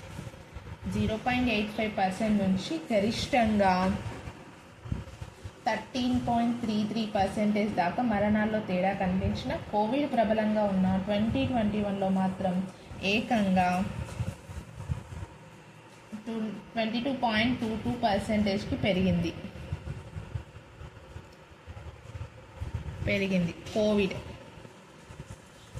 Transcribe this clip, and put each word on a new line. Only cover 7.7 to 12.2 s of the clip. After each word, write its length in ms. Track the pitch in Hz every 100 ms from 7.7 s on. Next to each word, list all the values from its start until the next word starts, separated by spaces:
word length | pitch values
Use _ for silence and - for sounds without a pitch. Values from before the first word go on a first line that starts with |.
దాకా 280 | 240 233 -
మరణాల్లో 580 | 247 202 208 214 214 214
తేడా 320 | - 180 185
కనిపించిన 640 | 196 185 185 202 208 254 320 -
కోవిడ్ 400 | 208 220 277 294
ప్రబలంగా 500 | 240 208 220 214 214
ఉన్న 320 | 208 190 185 190
ట్వంటీ 500 | 190 208 226 269 262
ట్వంటీ 340 | 254 208 208
వన్లో 260 | 202 196 190
మాత్రం 600 | 190